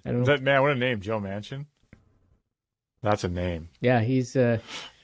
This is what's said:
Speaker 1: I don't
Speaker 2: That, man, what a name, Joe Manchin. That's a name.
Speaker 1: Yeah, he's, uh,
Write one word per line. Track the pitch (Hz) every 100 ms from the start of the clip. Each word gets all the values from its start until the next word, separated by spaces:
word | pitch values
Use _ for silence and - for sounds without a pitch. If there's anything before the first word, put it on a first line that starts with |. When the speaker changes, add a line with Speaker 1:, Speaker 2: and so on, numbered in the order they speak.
| 131
Speaker 1:
I |
don't | 123
Speaker 2:
That, | 120 143
man, | 131 139
what | 139
a | 139
name, | 127 117
Joe | 98 110
Manchin. | 98 101 104 135 147 _ _ - _ _ _ _ _ _ _ _ _ _
That's | 110 104
a | 92
name. | 90 90 85 82 -
Speaker 1:
Yeah, | 123 123
he's, | 113 131 123 135
uh, | 120 113 - - - _